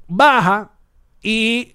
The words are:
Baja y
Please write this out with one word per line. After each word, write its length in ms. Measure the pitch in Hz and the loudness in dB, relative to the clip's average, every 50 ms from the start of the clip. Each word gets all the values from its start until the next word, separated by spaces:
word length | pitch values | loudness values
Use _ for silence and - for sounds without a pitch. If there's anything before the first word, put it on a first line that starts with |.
| - | -14
Baja 680 | - 170 202 277 294 262 240 170 180 196 214 202 - _ _ _ _ _ _ _ _ _ _ | -10 0 2 2 4 4 2 2 0 -2 -2 -6 -12 _ _ _ _ _ _ _ _ _ _
y 520 | - 208 220 220 220 226 233 240 240 _ | -6 -4 -4 -2 -2 -2 -2 -4 -6 _